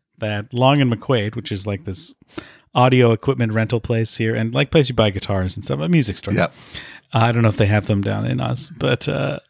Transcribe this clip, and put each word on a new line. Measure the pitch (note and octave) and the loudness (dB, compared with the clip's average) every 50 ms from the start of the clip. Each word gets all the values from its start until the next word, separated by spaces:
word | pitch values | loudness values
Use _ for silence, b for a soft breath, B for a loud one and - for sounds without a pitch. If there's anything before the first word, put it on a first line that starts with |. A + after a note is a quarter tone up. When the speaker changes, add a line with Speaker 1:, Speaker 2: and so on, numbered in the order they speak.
Speaker 1:
<laughs> | _ _ _ _ | _ _ _ _
that | A2+ G#2+ G#2 G#2 G#2+ - - | -6 -6 -6 -6 -8 -6 -2
Long | A#2+ B2+ C3 C#3+ D3 | 2 4 4 4 4
and | C3+ B2 | 2 2
McQuaid, | A#2 G#2+ - - C3+ A2+ G2+ G#2+ - | 0 -2 -2 -2 -2 0 -2 -4 -6
which | A#2+ - - | -8 -8 -8
is, | A2 F#2+ F#2+ | -8 -6 -6
like, | G#2+ G2+ F#2+ - | -6 -6 -6 -8
this | G2+ F2+ - - - - _ _ B B B B B B B B B - | -10 -10 -10 -12 -14 -16 _ _ B B B B B B B B B 2
audio | B2+ B2 C3 B2+ B2+ B2 A#2 | 2 4 4 6 6 6 4
equipment | A2+ - - C3+ C3+ B2 A#2 A2+ | 4 2 0 -2 0 0 -2 0
rental | A2 A2+ A2+ - B2 A2+ | 0 0 0 0 -2 -2
place | - - A#2 A2+ A2+ - - - | -2 -2 -2 -2 -2 -2 -4 -4
here | A#2 A2 A#2 | -4 -2 -2
and, | A2+ A2+ A2+ B2 | -2 -2 -2 -2
like, | C3+ C#3+ - | -2 -2 2
place | - D#3 C#3 - | 2 2 2 2
you | B2 | 2
buy | A2+ A2 G#2+ | 2 2 2
guitars | F#2+ G2 - - G2+ F#2+ F#2 F#2 - | 0 -2 -4 -2 -2 -2 -2 -2 -4
and | G#2 - | -6 -6
stuff, | - C3+ C#3 | -4 -4 -2
a | D#3 E3+ | 0 2
music | F3 D#3+ B2 G#2 F#2 - | 2 2 2 0 -2 -6
store. | - - G2+ | -6 -2 0
Speaker 2:
Yep. | - F3 - B B B B B B B B B B B _ - | 0 0 0 B B B B B B B B B B B _ 0
Speaker 1:
I | A2+ A2+ A#2+ | 2 2 2
don't | A2+ A#2+ | 4 4
know | A2+ G#2+ | 2 2
if | G2+ | 4
they | - A2 | 2 2
have | G2 G#2+ G#2 - | 2 2 2 2
them | - G#2+ G2 | 0 0 0
down | G2 G#2+ G#2 G#2 A2+ | 0 -2 -2 -2 -2
in | B2 B2+ B2+ | -4 -2 -2
Oz, | B2+ A#2+ A#2+ A#2+ - - - A2 | -2 -4 -4 -4 -6 -8 -8 -4
but, | D3 C3+ C3 - - D3 | -2 -2 -2 -2 -2 -4
uh, | - D3 C#3 C#3 C#3+ - - | -4 -2 -4 -4 -6 -8 -12